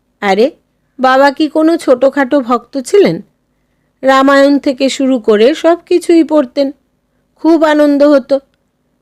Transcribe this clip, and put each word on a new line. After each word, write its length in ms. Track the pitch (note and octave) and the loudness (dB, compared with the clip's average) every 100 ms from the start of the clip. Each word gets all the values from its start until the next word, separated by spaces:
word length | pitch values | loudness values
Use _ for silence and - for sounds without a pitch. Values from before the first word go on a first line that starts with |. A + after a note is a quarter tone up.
| _ - | _ -8
আরে, 300 | G3+ F#3+ C4+ - _ _ _ - | -4 0 -2 -4 _ _ _ -4
বাবা 300 | B3+ C4+ C#4 | 0 2 0
কি 180 | C4+ D4+ | 0 -4
কোনো 280 | D#4 D#4+ E4 | 0 -2 -2
ছোটোখাটো 640 | - B3 C4+ C#4+ B3+ D4 | -2 0 0 -2 -2 -2
ভক্ত 380 | A#3 A#3+ - C#4 | -2 -6 -6 -12
ছিলেন? 420 | B3+ G4+ C4 E3 - _ _ _ _ _ _ - | -2 0 0 -2 -12 _ _ _ _ _ _ -6
রামায়ণ 560 | C4 C4+ C4+ C#4 C#4 C#4+ | 0 2 2 2 2 0
থেকে 300 | D4 B3+ C4+ | -2 -4 -4
শুরু 300 | - C4+ C4 | -2 -2 -2
করে 360 | G#3+ G#3 A#3 | 0 2 2
সব 240 | D#4 E4 E4+ - | 0 -2 -2 -2
কিছুই 380 | F4 F4 E4+ | -4 0 0
পড়তেন, 460 | C#4+ D4+ B3+ - C#4 - _ _ _ _ _ | 2 -2 -2 -4 -6 -8 _ _ _ _ _
খুব 300 | _ D#4 E4 | _ 0 2
আনন্দ 380 | D#4 D4+ D4 C#4+ | 2 2 0 2
হতো। 380 | C#4+ C#4 B3 C#4 _ _ _ _ _ _ | 2 2 0 -6 _ _ _ _ _ _